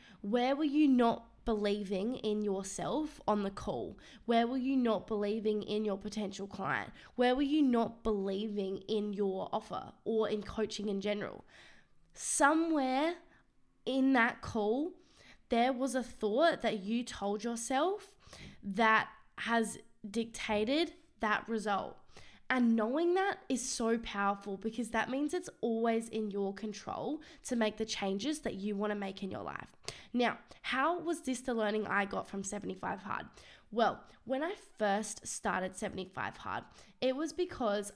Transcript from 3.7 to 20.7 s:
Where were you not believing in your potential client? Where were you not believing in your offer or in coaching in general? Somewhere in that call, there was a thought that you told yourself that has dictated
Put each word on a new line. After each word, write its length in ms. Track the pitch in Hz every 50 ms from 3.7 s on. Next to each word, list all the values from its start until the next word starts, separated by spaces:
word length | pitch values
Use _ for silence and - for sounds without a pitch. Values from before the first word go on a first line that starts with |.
| 156 120 104 - - - - - - - -
Where 200 | - 233 226 233
were 120 | 240 262 269
you 180 | 247 269 277
not 300 | 262 240 233 214 185 196
believing 560 | - 220 202 208 208 214 226 202 214 214 214 -
in 200 | - 202 214 214
your 140 | 208 196
potential 500 | 196 202 214 - 220 214 185 196 - 202
client? 440 | 190 - - - 143 139 104 95 - - - - - -
Where 200 | - 247 247 254
were 60 | 269
you 220 | 294 277 294 311 285
not 400 | 254 240 233 226 220 - - -
believing 800 | 226 214 202 190 196 190 196 214 220 208 208 196 190 196 - -
in 280 | - 220 208 208 208 202
your 340 | 196 202 190 185 190 190 -
offer 420 | - 214 208 - 180 - - - - _ -
or 240 | - 226 220 220 208
in 140 | 214 208 202
coaching 480 | - - 220 220 214 - - 202 214
in 100 | 196 196
general? 460 | 190 208 208 208 160 - 50 - - - - - - - - - - _ _ - - _ -
Somewhere 1040 | - - - - - 294 285 320 320 330 330 320 294 262 262 262 262 302 330 349 - - - - - _ _ _ _ _ _ _ _ -
in 260 | 254 262 269 262 269 269
that 300 | 247 226 220 - - -
call, 500 | - - 226 208 214 226 269 302 370 359 - - _ _ - - - - - _ -
there 240 | 233 233 240 262 269
was 220 | 240 262 269 226
a 80 | 262 240
thought 580 | - - - 220 208 208 262 330 339 294 -
that 200 | - 220 208 208
you 220 | 180 202 226 240 240
told 420 | - - - 202 202 202 214 226
yourself 680 | 233 233 226 - - 269 269 311 370 403 415 - - - _ - - - - - - - - -
that 460 | 202 190 208 226 220 220 214 - - - - - _ _ -
has 400 | - 220 233 233 226 - - - - - - _ - 202
dictated 840 | 196 233 226 233 - - - - 214 208 214 226